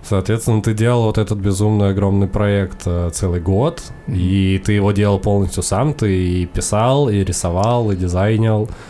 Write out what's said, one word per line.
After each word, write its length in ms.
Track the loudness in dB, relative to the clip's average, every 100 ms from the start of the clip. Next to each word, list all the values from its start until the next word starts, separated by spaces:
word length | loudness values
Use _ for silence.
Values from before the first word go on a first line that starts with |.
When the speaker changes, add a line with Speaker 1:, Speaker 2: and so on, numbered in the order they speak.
Speaker 1:
Соответственно, 580 | -2 -2 0 -2 0 0
ты 120 | 0
делал 300 | 0 2 2
вот 140 | 0 0
этот 200 | -2 -2
безумный 520 | -2 0 2 2 2
огромный 380 | 2 2 2 0
проект, 540 | 0 0 0 -2 -6 -4
э, 240 | -2 -2
целый 280 | -2 -2 -2
год, 420 | 0 0 0 -4 -14 -14 -6
Speaker 2:
Мгм. 120 | -2
Speaker 1:
и 400 | 0 2 2 0
ты 80 | 0
его 200 | 2 2
делал 260 | 2 2 2
полностью 440 | 0 0 0 -2
сам, 320 | -2 0 0
ты 480 | 0 0 2 0 0
и 40 | -2
писал, 640 | -4 -2 0 2 2 2
и 160 | 2
рисовал, 680 | 0 -2 -2 0 0 0 0
и 60 | 0
дизайнил. 720 | -2 0 2 2 2 0 -2 -8 -18